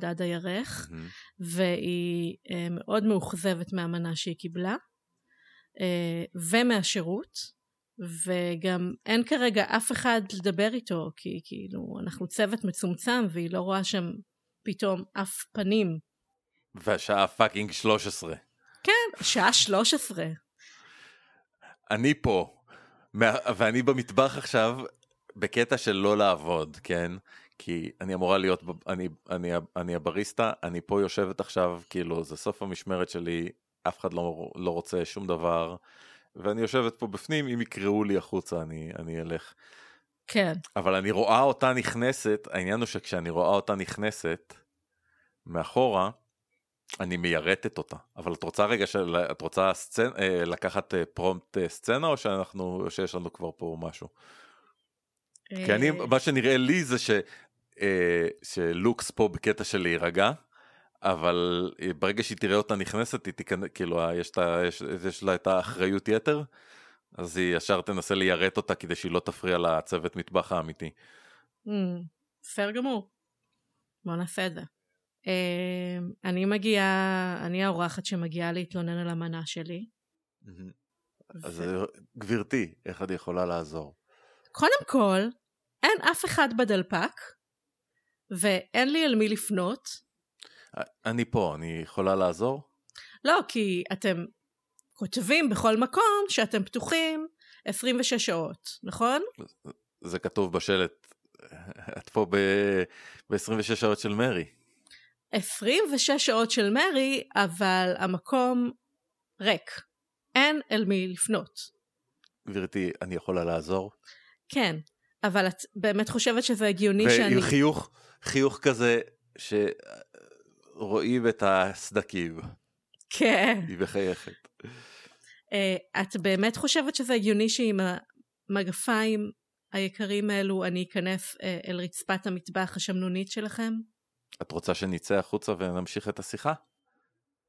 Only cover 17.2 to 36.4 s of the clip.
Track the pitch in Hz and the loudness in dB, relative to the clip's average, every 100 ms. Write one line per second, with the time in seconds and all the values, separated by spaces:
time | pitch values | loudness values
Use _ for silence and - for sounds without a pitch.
17.2 | 95 - 110 104 104 - 110 107 101 - | 4 4 2 2 -4 0 4 4 2 -6
18.2 | 82 78 _ _ _ _ 381 453 466 - | -8 -10 _ _ _ _ 2 2 2 -2
19.2 | - 240 196 - - 196 226 - - 190 | -2 4 4 4 4 4 2 2 -2 -6
20.2 | 165 156 _ _ - - - - - _ | -6 -8 _ _ -20 -20 -20 -20 -20 _
21.2 | _ _ _ _ - - - 107 135 147 | _ _ _ _ -20 -16 -4 2 2 4
22.2 | 123 95 82 _ _ - - _ _ 104 | 2 2 0 _ _ -20 -20 _ _ 4
23.2 | 113 123 120 98 110 123 123 127 120 98 | 4 4 0 2 2 4 4 2 2 4
24.2 | 135 139 - 120 113 127 110 - _ _ | 4 0 0 2 2 0 -8 -16 _ _
25.2 | - 98 98 120 120 127 113 98 101 104 | -20 -6 0 2 2 2 2 2 4 6
26.2 | 101 82 80 82 78 - - 87 85 90 | 4 4 0 0 -2 -6 -4 -2 -2 -6
27.2 | - - - - - 85 82 - 95 92 | -16 -20 -20 -14 -6 -6 -6 -8 -6 0
28.2 | 90 95 95 90 85 85 - 92 90 78 | 4 4 4 0 -2 -10 -6 -4 -6 -8
29.2 | - 90 87 87 82 90 87 85 78 87 | -8 -4 -2 -2 -4 -6 -4 -4 -2 -4
30.2 | 104 - 110 - 87 87 - 101 95 - | -4 0 -2 -2 -6 -6 -2 0 2 0
31.2 | 95 95 - 92 90 87 - 90 82 82 | -2 -2 -4 0 0 -2 -8 -6 -2 -4
32.2 | 80 78 101 - 98 90 98 92 90 90 | -4 -6 -6 -6 -8 -8 -4 -2 -2 -4
33.2 | 85 85 85 - _ _ 90 - 92 85 | -4 -4 -4 -10 _ _ -6 -4 -4 -4
34.2 | 87 80 - - 90 85 - 90 80 95 | -4 -6 -10 -4 -2 -2 -2 -4 -4 -6
35.2 | 92 82 85 85 82 90 _ - - - | -4 -2 0 0 -2 -6 _ -20 -20 -20
36.2 | _ - | _ -6